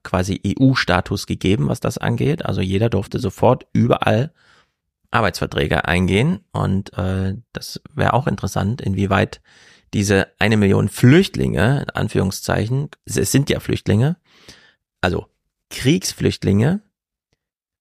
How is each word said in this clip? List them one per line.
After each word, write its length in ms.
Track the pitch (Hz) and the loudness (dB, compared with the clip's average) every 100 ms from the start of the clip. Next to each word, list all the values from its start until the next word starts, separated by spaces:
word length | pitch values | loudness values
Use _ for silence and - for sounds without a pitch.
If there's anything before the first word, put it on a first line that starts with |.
quasi 380 | - 92 92 95 | -6 -2 -2 -2
E-U-Status 840 | 101 - 131 131 - 90 - 104 - | -2 2 2 2 2 0 0 -6 -4
gegeben, 400 | - 92 110 143 | -2 0 0 0
was 120 | 117 | -2
das 200 | - - | -4 -4
angeht. 440 | - 117 127 160 | -4 -2 -2 -2
Also 180 | - 95 | -4 -4
jeder 280 | 95 98 113 | -2 0 0
durfte 300 | 98 98 - | 0 -4 -4
sofort 480 | 113 - 110 127 - | -6 0 2 2 0
überall 640 | - 117 127 - 110 151 _ _ _ _ _ _ _ _ | 0 2 2 2 0 -2 _ _ _ _ _ _ _ _
Arbeitsverträge 720 | 117 101 - - - 71 80 - | -2 -2 -2 -6 -4 -2 -2 0
eingehen. 540 | 87 90 95 147 185 _ | 0 2 2 0 -2 _
Und, 460 | 107 98 95 98 - | -6 -2 -2 -4 -6
äh, 380 | 92 95 95 101 - | -4 -2 -4 -6 -12
das 280 | - - - - | -14 -12 -16 -14
wäre 200 | - 98 | -4 0
auch 120 | 117 - | 0 0
interessant, 560 | - 95 101 98 127 | -4 -4 -2 -2 -2
inwieweit 600 | - 98 98 98 104 - _ _ - _ _ | -4 -2 0 0 0 -4 _ _ -20 _ _
diese 340 | 101 101 98 - - | -4 2 2 0 -2
eine 180 | 107 110 | 0 4
Million 320 | 98 101 104 | 4 4 0
Flüchtlinge, 920 | - 123 160 196 - 131 64 104 143 | 4 6 6 4 0 -2 2 2 2
in 60 | - | -2
Anführungszeichen, 960 | - 107 - - - - 90 104 131 147 - - | -4 -2 0 -2 -4 -4 -2 -2 -4 -6 -12 -6
es, 120 | 104 | -2
es 140 | - | 0
sind 200 | 135 139 | 0 0
ja 80 | 73 | -2
Flüchtlinge, 580 | - 113 - 101 139 175 _ _ - - _ _ _ - | -2 -4 0 2 2 -2 _ _ -20 -20 _ _ _ -6
also 260 | 92 87 - _ _ _ _ | -4 -4 -6 _ _ _ _
Kriegsflüchtlinge, 1120 | - 127 180 - - - - 104 98 127 202 _ _ _ _ _ _ _ _ _ _ | -4 0 0 0 -2 -2 -2 0 2 2 0 _ _ _ _ _ _ _ _ _ _